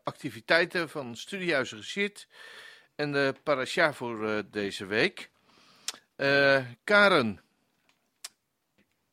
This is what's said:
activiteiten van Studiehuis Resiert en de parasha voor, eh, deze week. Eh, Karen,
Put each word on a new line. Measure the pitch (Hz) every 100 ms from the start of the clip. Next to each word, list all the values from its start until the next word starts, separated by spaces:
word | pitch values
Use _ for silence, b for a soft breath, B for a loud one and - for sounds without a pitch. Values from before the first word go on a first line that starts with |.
activiteiten | - - 139 113 - 170 180 185 160
van | 156 123 113
Studiehuis | - 196 175 143 123
Resiert | 110 104 202 202 - - B B B B B B
en | - 147
de | 143 139 135
parasha | - 135 123 - 160
voor, | 135 120 113 107
eh, | 107 98
deze | 104 101 - 95
week. | 107 185 - - B B B B B B B B -
Eh, | 139 139 139 135 123 120
Karen, | - 208 202 175 113 92 _ _ _ _ _ _ _ _ - _ _ _ _ _ _ _ _